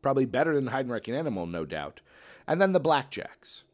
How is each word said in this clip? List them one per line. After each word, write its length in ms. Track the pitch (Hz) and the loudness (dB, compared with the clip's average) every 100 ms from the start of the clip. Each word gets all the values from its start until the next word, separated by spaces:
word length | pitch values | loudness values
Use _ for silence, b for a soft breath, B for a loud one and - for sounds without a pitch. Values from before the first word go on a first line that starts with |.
Probably 240 | 139 135 127 | 4 2 2
better 280 | 123 160 | 2 2
than 160 | 147 131 | 2 0
Heidenreich 380 | 131 127 117 - | -4 -2 -4 -4
and 80 | 127 | -4
Animal, 300 | 160 101 85 | -2 -4 -4
no 200 | 85 78 | -4 -6
doubt. 360 | 80 73 - B B B B B | -6 -8 -12 B B B B B
And 140 | 160 | 2
then 140 | 196 | 4
the 80 | 185 | 4
Blackjacks, 840 | 151 147 127 - - - - - _ | 4 2 0 -10 -12 -14 -18 -18 _